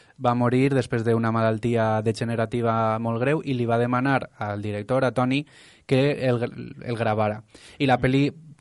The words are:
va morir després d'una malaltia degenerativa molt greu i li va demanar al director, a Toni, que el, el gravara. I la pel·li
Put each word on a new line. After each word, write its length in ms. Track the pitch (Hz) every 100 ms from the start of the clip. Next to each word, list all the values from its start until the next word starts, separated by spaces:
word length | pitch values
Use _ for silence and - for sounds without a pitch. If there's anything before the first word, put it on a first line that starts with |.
| - -
va 120 | 123 120
morir 320 | 120 127 135
després 320 | 135 117 120
d'una 280 | 113 113 113
malaltia 640 | 113 113 110 117 117 110 110 110
degenerativa 920 | 110 117 117 110 120 117 113 113 110
molt 180 | 117 113
greu 220 | 131 160
i 120 | 143 123
li 80 | 117
va 140 | 117
demanar 480 | 120 123 135 131 - -
al 240 | 107 104
director, 420 | 107 104 104 127
a 80 | 127
Toni, 300 | 120 127 135 147 - - - -
que 420 | 131 139 143 131
el, 100 | 120 123 - 120 - -
el 100 | 113
gravara. 460 | 113 107 107 107 - - - -
I 100 | 139
la 80 | 123
pel·li 300 | 131 135 143 - - -